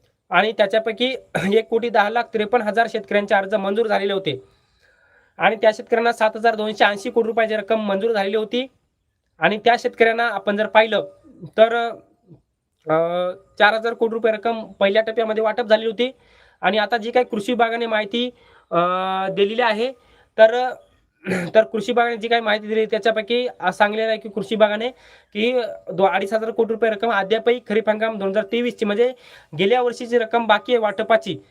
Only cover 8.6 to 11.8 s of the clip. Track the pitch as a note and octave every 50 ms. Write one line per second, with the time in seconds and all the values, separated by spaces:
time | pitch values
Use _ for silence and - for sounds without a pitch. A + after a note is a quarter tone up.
8.6 | C4 C4 - _ _ _ _ _ _ _ _ _ _ _ _ _ D#3 F3 G#3 G#3+
9.6 | G#3 A#3 A#3 A#3 - B3 - - A#3 A3+ A3+ A#3 A#3+ A#3 G#3 G3 G3 G#3 G3+ G3+
10.6 | G#3+ G3+ - A3 A3 A3 G#3+ G3 F#3+ F#3+ - _ _ - - - F#3 D3 - -
11.6 | A3 A3+ A#3 A#3+